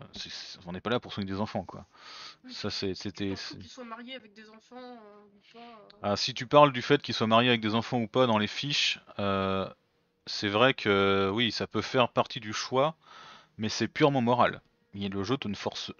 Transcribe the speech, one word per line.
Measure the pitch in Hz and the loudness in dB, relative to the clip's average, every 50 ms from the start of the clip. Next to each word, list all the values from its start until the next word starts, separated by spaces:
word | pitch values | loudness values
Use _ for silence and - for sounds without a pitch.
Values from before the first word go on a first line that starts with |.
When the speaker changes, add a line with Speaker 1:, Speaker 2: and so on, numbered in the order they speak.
| - - | -18 -16
Speaker 1:
c'est, | - - - - | -14 -14 -14 -12
c'est, | - - - - - 90 90 | -14 -14 -14 -16 -18 -16 -12
on | - | -12
n'est | 90 - | -10 -6
pas | - 107 | -2 -2
là | 120 120 | -2 -2
pour | - 95 | -2 -6
soigner | - 110 98 95 | -6 -6 -6 -4
des | 98 95 | -4 -4
enfants | 107 - - 107 87 | -4 -4 -4 -8 -8
quoi. | - - 95 98 _ _ - - - - - - - - _ | -8 -14 -16 -18 _ _ -20 -20 -20 -18 -18 -18 -18 -20 _
Speaker 2:
Oui, | - 254 247 | -20 -16 -12
Speaker 1:
Ça, | - - 104 | -8 -8 -6
c'est, | - - 104 95 92 | -6 -4 -4 -4 -6
c'était, | - - 104 - - 101 98 95 | -6 -8 -10 -8 -6 -6 -4 -4
Speaker 2:
surtout | - - - | -6 -8 -12
Speaker 1:
c'est | - 90 | -14 -16
Speaker 2:
qu'ils | 92 - | -16 -18
soient | - 262 247 | -16 -16 -14
mariés | 233 226 233 240 247 262 | -14 -14 -14 -14 -14 -16
avec | 247 220 214 | -16 -18 -20
des | 196 220 214 214 | _ -20 -20 -20
enfants, | 220 220 _ _ 247 | -20 -20 _ _ -18
euh, | 247 254 247 247 233 214 208 208 208 208 | -18 -16 -16 -18 -18 -20 -20 -20 -20 -20
ou | 208 202 202 _ _ | -20 _ _ _ _
pas, | - 233 | -20 -20
euh. | 233 240 233 214 - 196 - - | -20 -20 -20 -20 -20 -20 -16 -8
Speaker 1:
Ah, | 104 101 101 | -2 -2 -2
si | - - - | -2 -2 -6
tu | 117 - 131 | -6 -8 -4
parles | 113 - 147 147 143 | 6 8 8 8 8
du | 123 123 | 6 -2
fait | 113 - 143 143 | 2 2 2 2
qu'ils | - - 113 | 2 -4 -2
soient | - 117 | 0 2
mariés | 110 113 117 120 127 | 6 6 6 6 6
avec | 120 113 | 4 2
des | 110 107 107 | 2 0 0
enfants | 117 110 - 127 123 | 0 0 0 -2 -2
ou | 113 - | -2 0
pas | - 127 127 | 4 4 4
dans | 120 110 104 | 6 4 2
les | 104 | 2
fiches, | 101 - - - 143 143 - - - - - - - - - | 0 -2 -6 -4 -2 0 0 0 0 -2 -4 -10 -14 -8 -4
euh, | 101 98 98 98 95 95 95 95 92 80 - _ _ _ _ _ _ _ _ _ _ | -2 0 0 0 0 0 0 -2 -4 -6 -8 _ _ _ _ _ _ _ _ _ _
c'est | - - - 107 101 | -10 -6 -4 -2 0
vrai | 101 107 120 131 | 4 4 4 4
que | 135 - - 110 101 98 98 98 98 98 98 98 | 4 2 2 4 4 6 6 4 4 4 2 0
oui, | 98 113 123 107 | 0 0 0 -2
ça | - - 98 | -2 -4 -6
peut | - - 110 | -4 -4 -4
faire | 98 - - 131 120 - | -4 0 2 2 2 2
partie | - 127 113 - - 120 | 2 -2 -2 -2 -6 -10
du | 110 107 107 | -10 -8 -6
choix, | - - - 127 127 139 160 160 _ _ - - - - - - - _ _ _ - | -6 -6 -2 0 2 2 0 -2 _ _ -20 -20 -20 -20 -20 -20 -20 _ _ _ -6
mais | 110 107 | -6 -4
c'est | - - 113 104 | -2 -2 -4 -4
purement | - - 156 143 143 131 | 2 4 4 4 4 2
moral. | 117 117 123 120 104 82 - - - _ _ _ _ _ - | 2 2 4 4 2 2 2 -4 -12 _ _ _ _ _ -10
Et | 101 101 98 | -8 -6 -4
le | 98 98 | -4 -4
jeu | 95 101 131 | -2 -2 -2
te | 139 - 104 | -2 -2 -6
ne | 98 | -8
force, | - - 107 - - - - - | -6 -6 -6 -6 -6 -10 -12 -14